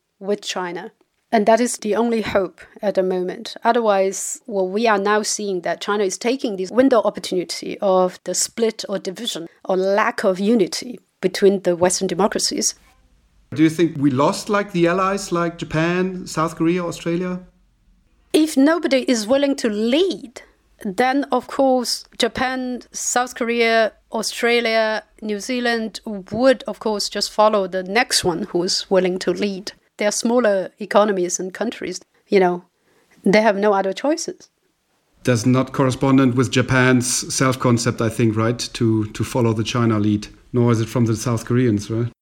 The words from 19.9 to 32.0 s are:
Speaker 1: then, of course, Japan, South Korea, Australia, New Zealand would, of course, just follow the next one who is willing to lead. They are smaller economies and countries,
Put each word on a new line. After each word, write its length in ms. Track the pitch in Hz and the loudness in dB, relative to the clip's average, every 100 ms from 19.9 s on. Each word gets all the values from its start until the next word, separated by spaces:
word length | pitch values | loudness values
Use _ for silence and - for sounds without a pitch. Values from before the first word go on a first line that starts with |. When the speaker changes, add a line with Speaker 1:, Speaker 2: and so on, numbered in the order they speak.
| 277 392 202 233 - - _ _ _ | 2 0 -2 -10 -20 -20 _ _ _
Speaker 1:
then, 420 | 214 185 254 277 262 | -6 0 0 0 0
of 160 | 254 - | -2 -2
course, 580 | - 269 254 233 - - - | 0 2 2 0 -6 -8 -4
Japan, 640 | 233 - 254 262 254 240 - | -2 0 -4 -4 -6 -8 -10
South 440 | - - 247 247 - | -10 -4 -2 -2 -4
Korea, 580 | 226 233 226 226 220 - _ | -4 0 2 4 2 -2 _
Australia, 920 | 226 208 - 233 240 233 226 220 220 - _ | -6 -6 -2 0 2 2 2 0 -2 -8 _
New 180 | 214 208 | -8 -6
Zealand 600 | 196 254 240 233 220 - - | -4 -4 -2 -2 -4 -10 -10
would, 580 | 202 185 220 262 240 | -10 -8 2 4 2
of 160 | - 202 | 0 -6
course, 300 | 220 208 - | -4 -4 -4
just 220 | 208 208 | -6 -4
follow 360 | - 214 220 185 | 2 4 4 0
the 160 | 185 | -4
next 400 | 185 208 254 - | -2 0 0 0
one 200 | 185 165 | 0 -2
who 200 | 208 175 | -2 -2
is 260 | 185 - - | -2 -4 0
willing 300 | 190 185 185 | 2 2 0
to 120 | - | -2
lead. 420 | 180 208 190 208 - _ - | -2 -2 -4 -10 -16 _ -4
They 80 | 208 | -2
are 60 | |
smaller 580 | 202 233 240 226 196 175 - | -2 0 2 2 0 -2 -8
economies 600 | 196 214 214 190 180 - | 0 4 4 2 -2 -4
and 140 | 185 | -6
countries, 460 | - 214 - - 180 | -6 -6 -6 -10 -12